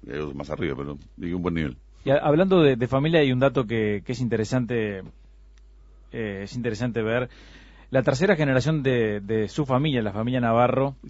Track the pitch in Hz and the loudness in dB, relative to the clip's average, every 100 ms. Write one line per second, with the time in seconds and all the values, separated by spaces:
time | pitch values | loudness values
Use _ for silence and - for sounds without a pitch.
0 | - 69 76 69 71 76 87 65 71 73 | -12 -8 -8 -8 -8 -6 -4 -4 -8 -10
1 | - - 87 90 87 82 76 60 - - | -14 -12 -8 -4 -2 -2 -4 -6 -16 -10
2 | - 139 156 151 190 185 151 127 120 131 | 0 2 4 2 4 6 6 4 0 0
3 | 151 165 143 127 135 131 113 113 107 101 | 2 4 4 4 2 2 0 0 0 -2
4 | 87 120 123 110 107 131 117 120 107 98 | -4 -4 -2 -2 0 -2 0 -2 -2 -6
5 | 90 - - - - - - - - - | -12 -20 -20 -20 -20 -20 -20 -20 -20 -20
6 | - 123 110 98 101 123 120 104 123 117 | -14 -8 -6 -6 -8 -6 -4 -2 -2 -2
7 | 110 117 127 - - - - - - 131 | 0 0 -2 -8 -20 -20 -20 -20 -4 0
8 | 131 131 190 180 147 131 120 160 135 123 | 0 2 2 2 2 2 2 0 0 2
9 | 110 104 98 110 107 - 143 131 156 131 | 0 -2 -2 -2 -2 -2 0 0 2 0
10 | 107 98 113 127 120 113 123 127 135 135 | -2 -2 -2 0 2 4 4 2 -2 -4
11 | - | -12